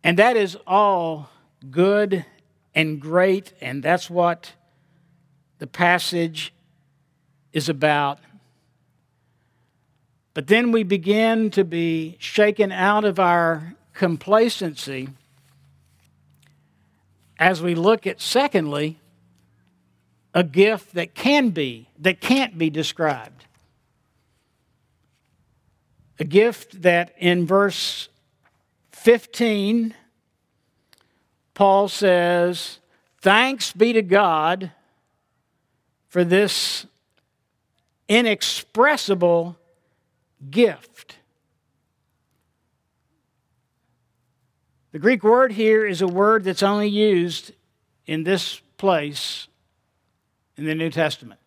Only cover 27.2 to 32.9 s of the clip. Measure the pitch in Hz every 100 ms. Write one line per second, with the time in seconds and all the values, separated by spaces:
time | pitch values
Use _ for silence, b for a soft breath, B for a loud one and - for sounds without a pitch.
27.2 | 175 175 170 190 202 - - - - _
28.2 | _ _ _ _ _ _ _ - 233 233
29.2 | - - 233 208 196 233 226 - _ _
30.2 | _ _ _ _ _ _ _ _ _ _
31.2 | _ _ _ - 202 196 202 - 202 180
32.2 | 175 175 175 170 - - _